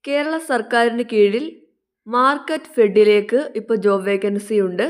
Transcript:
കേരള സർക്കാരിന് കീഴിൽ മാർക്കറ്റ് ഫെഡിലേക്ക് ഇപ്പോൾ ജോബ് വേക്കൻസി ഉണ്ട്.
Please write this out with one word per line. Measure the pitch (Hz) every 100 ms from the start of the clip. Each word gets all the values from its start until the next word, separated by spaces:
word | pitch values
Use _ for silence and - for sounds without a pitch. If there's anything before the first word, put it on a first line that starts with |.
| -
കേരള | 285 294 320 320
സർക്കാരിന് | 240 233 240 233 233 233
കീഴിൽ | 220 202 220 311 - _ _ _ _ 220
മാർക്കറ്റ് | 240 262 285 294 311 -
ഫെഡിലേക്ക് | - 214 196 208 208 208 247 302 226
ഇപ്പോൾ | 220 220
ജോബ് | 202 196 190
വേക്കൻസി | 196 202 202 202 214 190
ഉണ്ട്. | 180